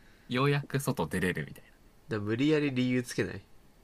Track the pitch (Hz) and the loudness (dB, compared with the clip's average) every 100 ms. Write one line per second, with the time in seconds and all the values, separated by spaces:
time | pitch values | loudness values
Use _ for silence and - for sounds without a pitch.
0 | - - - 127 139 143 143 139 139 120 | -20 -18 -4 2 2 2 0 -2 -2 -2
1 | 78 90 90 85 71 - - - - - | -2 0 0 0 -6 -10 -20 -20 -20 -18
2 | - 110 101 117 147 151 147 127 127 127 | -6 -4 -2 2 4 4 2 0 2 0
3 | 123 - 92 95 - - - - | 0 -2 -4 -6 -14 -20 -20 -20